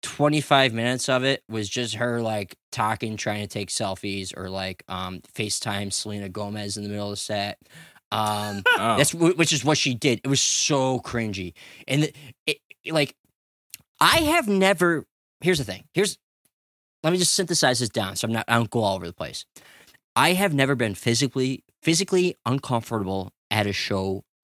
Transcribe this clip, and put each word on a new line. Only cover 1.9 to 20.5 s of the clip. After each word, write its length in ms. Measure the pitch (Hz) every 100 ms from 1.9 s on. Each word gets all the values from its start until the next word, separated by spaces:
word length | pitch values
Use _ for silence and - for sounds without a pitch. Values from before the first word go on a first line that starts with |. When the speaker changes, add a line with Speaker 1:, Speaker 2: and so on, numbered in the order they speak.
| 104
Speaker 1:
her, 260 | 123 120
like, 340 | 113 107 101 - _
talking, 460 | - 107 110 113 107
trying 240 | - 104
to 60 | 104
take 220 | - 98
selfies 680 | - 104 95 104 98 92 -
or, 140 | 92
like, 340 | 95 95 92 -
um, 320 | 92 92 92 - -
FaceTime 560 | 104 - 120 101 101
Selena 380 | - 107 104 98
Gomez 480 | 92 104 107 104 101
in 60 |
the 60 | 104
middle 180 | 104 101
of 40 |
the 60 | 101
set. 420 | - 104 101 - _ - - - _
Um, 540 | 104 107 104 104 101 92
Speaker 2:
<laughs> 80 | -
Oh. 180 | 110 113
Speaker 1:
that's 160 | 143
w-, 240 | 170 165 175
which 160 | 165
is 140 | 151 127
what 120 | 151
she 160 | -
did. 280 | 120 143 113
It 60 | 135
was 100 | 139
so 600 | - - - 143 131 127
cringy. 520 | - 120 110 98 92 - - - -
And 140 | 139
the, 100 | 151 - 143 - -
it, 120 | - _ _ -
it, 80 |
like, 220 | 160 143 - _ _ _ _ _ - _ _
I 180 | 165 302
have 300 | 302 339 233
never, 580 | 196 190 185 175 160 - _ _ _
here's 160 | 165 175
the 60 | 110
thing. 180 | 92 -
Here's, 240 | - 202 - _ _ _ _ _ _ _ _
let 80 | 156
me 60 | 180
just 140 | 175
synthesize 460 | - 175 175 135 123
this 100 | 120
down 260 | - 98 95
so 100 | 113
I'm 40 |
not, 120 | 113 -
I 80 | 117
don't 140 | 113
go 120 | 120
all 140 | 104 95
over 120 | 85
the 60 |
place. 320 | - 67 - - - - - - _ _ -
I 180 | 147
have 200 | 180 196